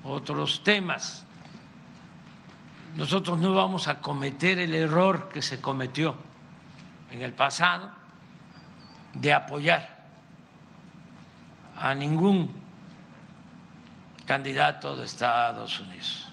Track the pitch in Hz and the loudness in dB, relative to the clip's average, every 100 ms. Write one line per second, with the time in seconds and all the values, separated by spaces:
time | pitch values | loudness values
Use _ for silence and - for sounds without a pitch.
0 | 135 139 131 147 147 - - 208 180 127 | -8 -6 -4 -2 -2 0 2 2 2 -4
1 | - - - - - - - - - - | -6 -12 -18 -20 -20 -20 -20 -20 -20 -20
2 | - - - - - - - - - 160 | -20 -20 -20 -20 -20 -20 -20 -20 -12 -6
3 | 147 190 180 170 185 190 190 185 - 143 | 0 0 0 2 4 4 2 0 -2 -4
4 | - 143 139 139 170 185 175 160 160 160 | -4 -4 -4 0 2 2 2 2 4 6
5 | 190 185 - 151 - 131 139 135 127 143 | 6 4 -2 -6 -6 -4 -4 -2 -2 0
6 | 156 131 - - - - - - - - | -2 -2 -12 -20 -20 -20 -20 -20 -20 -20
7 | - 120 123 - 135 - 175 175 196 - | -14 -8 -6 0 0 4 2 2 -6 -16
8 | - - - - - - - - - - | -20 -20 -20 -20 -20 -20 -20 -20 -20 -20
9 | - 131 135 147 - 147 147 - - - | -14 -2 4 4 2 -2 2 2 0 -18
10 | - - - - - - - - - - | -20 -20 -20 -20 -20 -20 -20 -20 -20 -20
11 | - - - - - - - - 131 139 | -20 -20 -20 -20 -20 -20 -18 -6 -2 0
12 | 143 160 190 196 151 - - - - - | 0 4 4 4 2 -4 -18 -20 -20 -20
13 | - - - - - - - - - - | -20 -20 -20 -20 -20 -20 -20 -20 -20 -20
14 | - - - 139 139 135 147 147 143 135 | -20 -12 -2 -2 0 2 2 2 -6 -8
15 | 120 - 120 120 120 110 107 - 92 90 | -8 -2 2 4 2 -2 -6 -8 -10 -10
16 | - - - | -8 -8 -10